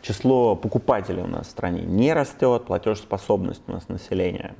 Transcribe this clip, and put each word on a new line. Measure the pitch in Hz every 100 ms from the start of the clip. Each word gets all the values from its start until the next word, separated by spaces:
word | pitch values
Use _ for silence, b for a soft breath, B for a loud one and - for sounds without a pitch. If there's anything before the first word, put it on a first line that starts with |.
число | - 104 127 131 120
покупателей | 95 113 123 - 113 92 90
у | 90
нас | 82 -
в |
стране | - 90 85
не | 85 92 131
растет, | 160 139 - 131 120 -
платежеспособность | 92 - 104 - 98 - 104 87 80 -
у |
нас | 90 -
населения, | 92 - 95 92 95 -